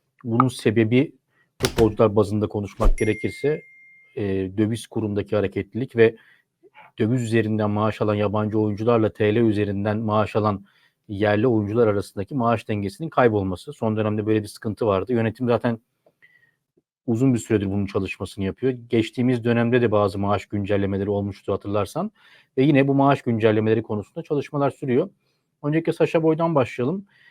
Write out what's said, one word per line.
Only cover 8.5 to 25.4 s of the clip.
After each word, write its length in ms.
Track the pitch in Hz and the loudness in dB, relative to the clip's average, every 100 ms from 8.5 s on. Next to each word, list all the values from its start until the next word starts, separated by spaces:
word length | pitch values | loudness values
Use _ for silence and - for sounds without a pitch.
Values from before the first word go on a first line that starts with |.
| 107 | 0
oyuncularla 540 | 107 101 110 117 107 | -2 0 2 2 2
T 220 | - 107 | 0 2
L 20 | 110 | 4
üzerinden 640 | 113 101 101 101 104 104 | 2 2 -2 -2 -2 -2
maaş 380 | 110 107 104 110 | 0 0 0 0
alan 280 | 107 101 - _ _ _ - | 0 -2 -8 _ _ _ -10
yerli 380 | 98 104 104 127 | -2 2 2 2
oyuncular 400 | 110 101 113 110 | 2 0 2 2
arasındaki 480 | 101 - 104 95 | 0 -4 -10 -8
maaş 340 | 143 117 113 - | -2 0 0 -2
dengesinin 400 | 104 98 - 160 | -6 -6 -8 -6
kaybolması. 640 | - 123 104 95 90 - | 2 2 2 -2 -6 -10
Son 240 | - 110 107 | -6 -4 -2
dönemde 300 | 107 107 107 | -2 -2 0
böyle 160 | 110 | 0
bir 60 | 104 | -2
sıkıntı 380 | - 110 98 113 | -10 -8 -2 0
vardı. 260 | 95 95 | 0 0
Yönetim 340 | 117 113 107 120 | -2 -2 -2 -2
zaten 320 | 117 120 117 _ _ _ _ _ _ _ _ _ _ _ _ - | 0 0 -6 _ _ _ _ _ _ _ _ _ _ _ _ -4
uzun 280 | 113 135 | 2 2
bir 40 | 117 | 2
süredir 280 | - 107 98 | 0 0 0
bunun 200 | 101 98 | -2 -4
çalışmasını 580 | 107 95 - 95 - | -4 -6 -8 -12 -8
yapıyor. 280 | 95 - 131 123 120 | -8 -4 -4 -4 -2
Geçtiğimiz 560 | 120 110 - 123 123 | -2 -2 -2 -2 0
dönemde 380 | 117 117 117 127 | 0 0 2 2
de 80 | 117 | 2
bazı 280 | 104 101 98 | 2 0 0
maaş 280 | 101 101 - | -2 -2 -4
güncellemeleri 640 | 104 98 101 98 98 101 | -6 -2 -2 -2 -2 -2
olmuştu 420 | 101 101 98 - | -2 -4 -6 -6
hatırlarsan. 600 | 98 101 104 98 151 208 _ _ _ _ - | -6 -4 -4 -4 -6 -8 _ _ _ _ 0
Ve 40 | |
yine 260 | 139 139 139 | 4 4 4
bu 60 | |
maaş 280 | 139 139 - | 4 4 2
güncellemeleri 600 | - 113 110 107 110 113 | 0 2 2 4 2 0
konusunda 400 | 107 104 - - | -2 -8 -8 -10
çalışmalar 480 | - 143 - 147 139 | -6 -4 -4 -2 -2
sürüyor. 400 | - 139 123 196 _ _ _ | -2 -2 0 -2 _ _ _